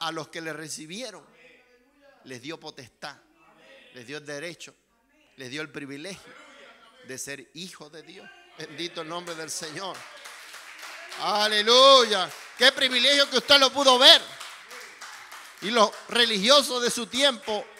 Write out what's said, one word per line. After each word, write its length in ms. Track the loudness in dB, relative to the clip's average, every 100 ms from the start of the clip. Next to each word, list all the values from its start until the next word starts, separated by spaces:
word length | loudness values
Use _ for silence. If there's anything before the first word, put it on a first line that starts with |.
a 100 | -8
los 160 | -8 -10
que 140 | -12
le 120 | -12
recibieron, 720 | -12 -14 -14 -14 -14 -14 -18 -20 _ -20 _ _ _ _ _ _ _
les 180 | -18 -16
dio 160 | -14 -14
potestad, 600 | -14 -18 -20 _ -16 -16 _ _ _ _ -20 -20 -20
les 100 | -20
dio 140 | -14 -14
el 80 | -12
derecho, 480 | -12 -12 -14 -20 -20 _ _ _ _ _ -18
les 120 | -12
dio 140 | -10
el 80 | -10
privilegio 720 | -12 -12 -12 -14 -16 -20 -20 -20 -20 -20 -20 -20 _ -16
de 120 | -14
ser 320 | -12 -14 -16
hijos 360 | -18 -16 -18 -20
de 120 | -20
Dios. 260 | -20 -20 -20 -20 -20 -18
Bendito 440 | -16 -12 -10 -10
el 80 | -10
nombre 260 | -10 -10
del 160 | -12 -10
Señor. 460 | -10 -10 -10 -12 -12 -16 -20 -20 -20 -20 -20 -20 -18 -18 -16 -16 -6
Aleluya. 1080 | -2 0 2 2 4 8 10 10 6 2 -2 -8 -16 2
Qué 140 | 2
privilegio 580 | 4 0 2 2 4 2
que 100 | 0
usted 200 | -2 0
lo 140 | 0
pudo 260 | 2 4 6
ver. 240 | 8 6 4 -14 -18 -20 -20 -20 -20 -18 -18 -18 -20 -20 -20 -10
Y 80 | -2
los 200 | 2 2 0 -4
religiosos 760 | 0 2 2 4 4 4 -2
de 80 | -2
su 160 | -4 -6
tiempo, 580 | 0 0 0 -4 -6 -6